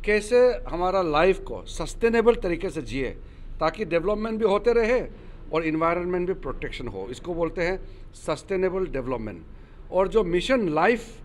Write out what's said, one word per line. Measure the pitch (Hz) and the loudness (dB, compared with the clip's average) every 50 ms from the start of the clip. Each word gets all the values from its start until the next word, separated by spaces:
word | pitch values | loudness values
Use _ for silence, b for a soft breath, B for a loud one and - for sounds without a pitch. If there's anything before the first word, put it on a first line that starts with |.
| - | 0
कैसे | 214 208 214 208 214 247 247 247 247 226 | 2 0 0 2 4 6 6 6 6 4
हमारा | - - - 147 170 180 185 180 196 | 0 -4 -6 -4 0 0 2 2 2
life | 180 160 147 147 165 190 185 - | 2 4 4 6 6 6 4 2
को | - - 117 113 110 | -2 -10 -10 -10 -10
sustainable | - - - 170 143 - - 233 233 226 233 214 233 226 | -10 -8 -8 -8 -8 -4 0 2 4 4 6 6 6 4
तरीके | - - 180 170 147 - 185 | 4 2 -2 -2 -2 -4 -6
से | 139 156 | -6 -6
जिए, | 139 110 110 135 135 113 - - B B B B B B B - | -6 -4 -4 -4 -4 -4 -6 -8 B B B B B B B -2
ताकि | 160 165 165 - 214 | -2 -2 0 -2 -4
डेवलपमेंट | 160 165 170 160 190 214 214 214 226 220 214 | 0 0 0 2 2 0 0 -2 -4 -2 2
भी | 226 | 2
होते | 202 196 202 208 240 233 | 4 4 4 4 4 4
रहे | 240 226 214 247 240 165 - B B B B B B B B - | 4 4 4 2 0 0 -4 B B B B B B B B -2
और | 160 170 | 0 0
एनवायरनमेंट | 160 156 160 165 165 170 180 175 180 180 180 175 | 2 0 2 2 2 2 2 0 0 0 0 0
भी | 175 190 | -2 -2
प्रोटेक्शन | - - 139 120 - - 139 - - 131 | -4 -4 -8 -6 -6 -6 -8 -8 -8 -8
हो, | 117 101 95 95 104 | -8 -8 -8 -8 -8
इसको | 127 127 - 170 175 | -10 -10 -8 -8 -2
बोलते | 165 170 160 165 - 165 | -2 -2 -2 0 -2 -2
हैं | 175 190 190 B B B B B B - | -2 -2 -4 B B B B B B -18
sustainable | - - - 156 - - - 196 185 185 185 175 190 185 | -12 -4 -4 -4 -4 -4 -4 -2 0 0 0 0 -2 -4
डेवलपमेंट। | 165 120 131 123 123 131 117 110 107 90 82 80 - B B B B B B B B | -4 -4 -6 -4 -4 -4 -4 -6 -8 -10 -12 -16 -18 B B B B B B B B
और | - 180 196 | 0 0 2
जो | 185 170 220 202 | 4 2 2 2
mission | 175 170 180 175 - 262 254 214 170 | 4 2 0 2 4 2 2 4 2
life | 147 156 170 208 247 220 - - - - - | 2 4 4 4 4 2 -2 -12 -16 -16 -18